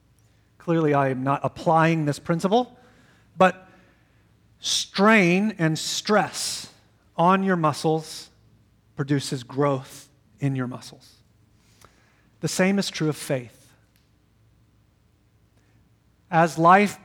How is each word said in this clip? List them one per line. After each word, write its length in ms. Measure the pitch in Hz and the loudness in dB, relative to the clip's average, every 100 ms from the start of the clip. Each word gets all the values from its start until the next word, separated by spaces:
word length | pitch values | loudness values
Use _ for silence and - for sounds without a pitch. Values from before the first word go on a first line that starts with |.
| _ _ _ _ _ _ | _ _ _ _ _ _
Clearly, 360 | - 165 156 | -2 0 2
I 160 | 143 135 | 2 0
am 140 | 127 | -2
not 180 | 135 139 | -2 -2
applying 640 | 135 - 175 160 160 165 147 | -4 -4 0 2 2 2 -2
this 120 | 139 | -4
principle, 600 | - 170 185 233 247 - _ _ _ _ _ 165 | -4 -4 0 0 -2 -10 _ _ _ _ _ 2
but 300 | 185 - - - _ _ _ _ _ _ _ _ | 2 2 -12 -20 _ _ _ _ _ _ _ _
strain 920 | - - - - 202 220 175 180 214 190 | -6 -6 -6 2 4 6 4 2 0 -2
and 180 | 160 160 | -2 -2
stress 960 | - - - 208 151 - - - - _ _ _ _ - | -6 -8 0 0 0 -6 -8 -10 -14 _ _ _ _ -2
on 260 | 170 190 | 2 2
your 140 | 190 180 | 2 0
muscles 720 | 156 139 160 156 156 - - _ _ _ _ _ _ - | 0 0 -2 -2 -6 -16 -20 _ _ _ _ _ _ -10
produces 480 | 139 143 - 135 | -2 -2 -2 -10
growth 640 | 120 127 143 135 131 - - _ _ _ | -8 -2 0 -2 -8 -20 -20 _ _ _
in 160 | 139 135 | -4 -4
your 120 | 127 | -6
muscles. 480 | 123 - - - _ _ _ _ _ _ _ - _ _ _ _ _ | -10 -18 -20 -20 _ _ _ _ _ _ _ -20 _ _ _ _ _
The 80 | 165 | -8
same 320 | - 185 196 | 0 0 0
is 100 | 185 | -4
true 200 | - 156 | -4 -4
of 80 | 139 | -4
faith. 420 | - 135 120 - _ _ _ _ _ _ _ _ _ _ _ _ _ _ _ _ _ _ _ _ _ _ _ _ _ _ _ | -6 -6 -6 -20 _ _ _ _ _ _ _ _ _ _ _ _ _ _ _ _ _ _ _ _ _ _ _ _ _ _ _
As 260 | 170 170 147 | 2 2 4
life 400 | 165 196 202 - | 6 6 4 -2